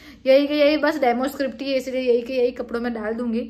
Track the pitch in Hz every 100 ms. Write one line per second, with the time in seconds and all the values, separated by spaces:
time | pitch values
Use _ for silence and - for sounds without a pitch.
0 | - 277 262 269 285 294 294 302 294 311
1 | 254 240 269 - 269 - 277 269 254 254
2 | 254 240 240 262 247 254 240 233 240 226
3 | 214 226 240 226 277